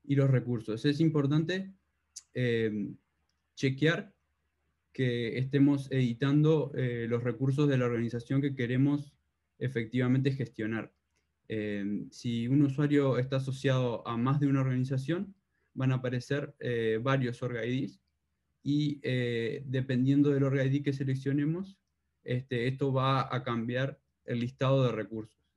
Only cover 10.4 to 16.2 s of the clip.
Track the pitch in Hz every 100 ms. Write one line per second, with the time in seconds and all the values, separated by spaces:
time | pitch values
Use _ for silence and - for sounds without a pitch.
10.4 | 117 - 107 110 - _ _ _ _ _
11.4 | - 110 104 104 101 104 - - 123 117
12.4 | 120 139 143 135 147 143 135 120 127 135
13.4 | 131 131 135 131 123 110 - 117 127 147
14.4 | 143 135 131 127 127 135 135 175 202 -
15.4 | _ _ _ - 131 131 127 123